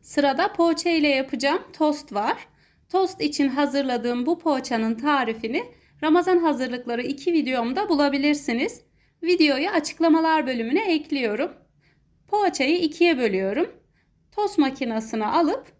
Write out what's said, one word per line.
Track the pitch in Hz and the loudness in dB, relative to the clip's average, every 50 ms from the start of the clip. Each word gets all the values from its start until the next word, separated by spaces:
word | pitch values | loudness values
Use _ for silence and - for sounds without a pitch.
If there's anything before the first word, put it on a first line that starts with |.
| _ | _
Sırada | - - 302 285 277 262 277 359 415 | -4 -2 0 2 2 2 0 -2 -2
poğaça | - - 339 339 330 320 - 349 | 0 2 2 2 2 0 0 0
ile | 330 320 294 294 | 2 2 2 2
yapacağım | 277 262 269 269 - 233 277 277 320 381 - - | 2 0 -2 -4 -4 -2 0 0 0 -2 -4 -10
tost | - - 311 302 294 285 - - | -4 0 0 0 0 -2 -8 -6
var. | 196 202 208 269 494 - - _ _ _ _ _ _ _ _ _ | -6 -4 -2 -2 -4 -6 -8 _ _ _ _ _ _ _ _ _
Tost | - 370 381 370 - - | 0 0 0 0 -2 -4
için | 302 294 - - 277 277 | -4 -4 0 0 0 0
hazırladığım | 269 285 294 277 247 285 277 262 254 240 214 240 240 247 247 | 2 0 0 0 0 -2 0 0 -2 -2 -2 -2 -2 0 0
bu | 302 339 339 | -2 -2 0
poğaçanın | - 330 277 262 262 - 247 226 226 226 226 | 0 0 0 0 -2 -2 -2 0 0 -2 -2
tarifini | 220 247 302 294 277 247 220 226 226 - 220 247 370 480 - - _ _ _ _ _ | -2 0 0 0 2 0 -2 -4 -6 -6 -4 -4 -4 -6 -6 -14 _ _ _ _ _
Ramazan | 294 311 302 349 339 370 370 359 | 2 4 4 4 4 4 2 4
hazırlıkları | 330 311 285 240 254 233 240 247 247 240 240 233 | 4 2 0 0 -2 -4 -6 -8 -6 -4 -4 -4
iki | 247 254 285 - - 359 | -4 -4 -6 -4 -2 0
videomda | 339 311 240 254 262 254 233 240 262 359 415 415 | 0 0 0 0 0 0 -2 -2 -2 -2 0 0
bulabilirsiniz. | 339 277 285 285 269 277 277 294 294 294 - - 233 240 302 453 - - _ _ _ _ _ _ _ _ | 2 2 2 2 2 2 2 0 0 0 -2 -4 -2 -2 -2 -4 -6 -10 _ _ _ _ _ _ _ _
Videoyu | - 339 359 370 311 294 269 254 302 392 | 0 0 4 4 4 2 4 0 0 0
açıklamalar | 415 330 294 - - - 320 330 311 330 320 320 320 311 269 | 0 -2 -2 -2 -4 0 2 4 4 4 4 2 2 2 0
bölümüne | 262 254 233 226 226 269 381 453 392 330 | -2 -4 -4 -2 0 0 0 2 0 0
ekliyorum. | 302 302 - 294 277 247 214 208 226 302 - - - _ _ _ _ _ _ _ _ _ _ _ _ _ _ | -2 -2 -4 -4 -2 -2 -2 -2 -2 -4 -6 -6 -14 _ _ _ _ _ _ _ _ _ _ _ _ _ _
Poğaçayı | 403 415 403 359 - - 262 269 339 359 | 0 0 2 0 0 0 0 0 2 0
ikiye | 349 302 302 - 339 349 320 254 | 0 -4 0 2 2 2 4 2
bölüyorum. | 247 214 190 190 190 190 208 269 349 - - - _ _ _ _ _ _ _ _ _ _ | 0 0 0 0 -2 -2 0 -2 -2 -4 -6 -20 _ _ _ _ _ _ _ _ _ _
Tost | _ 403 415 403 - 330 | _ -4 -4 0 2 2
makinesine | 285 262 269 - 269 233 220 220 220 - - 220 214 | 0 0 0 -4 -6 -4 -4 -4 -4 -4 -4 -4 -2
alıp | 214 247 330 339 277 427 539 - - _ | 0 2 2 2 2 0 -2 -6 -14 _